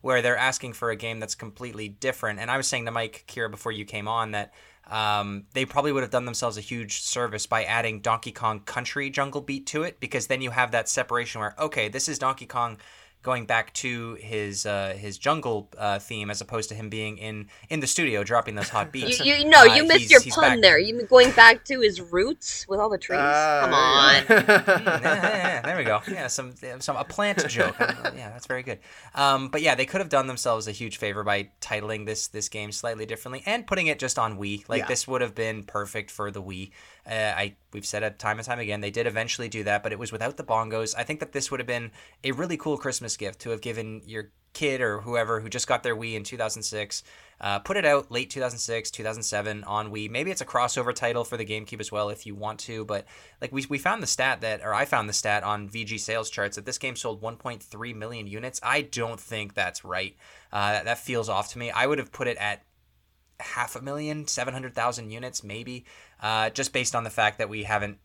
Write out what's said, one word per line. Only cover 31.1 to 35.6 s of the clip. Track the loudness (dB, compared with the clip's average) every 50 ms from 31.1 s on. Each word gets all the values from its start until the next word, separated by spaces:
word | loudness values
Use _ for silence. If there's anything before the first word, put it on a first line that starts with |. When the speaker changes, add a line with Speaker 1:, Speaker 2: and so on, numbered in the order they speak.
| -4 -4 -2
Speaker 1:
by | 0 0 -2 -2 -6 _ _
titling | -8 -6 -6 -4 -4 -6 -8 -6 -6
this, | -8 -6 -6 -6
this | -8 -8 -8 -8 -8
game | -8 -10 -10 -10
slightly | -10 -8 -6 -6 -6 -6 -8
differently | -8 -8 -10 -10 -12 -12 -10 -6
and | -4 -4 -4 -4
putting | -4 -4 -2 0
it | -2 -2 -2
just | -4 -4 -2
on | -2 -2 -2 -2 -6
Wii. | -6 -6 -6 -8 -6
Like, | -4 -4 -4
Speaker 3:
Yeah. | -2
Speaker 1:
this | -2 -4 -4 -4
would | -4 -2 -2
have | -2 -4 -4
been | -4 -4 -4 -4 -8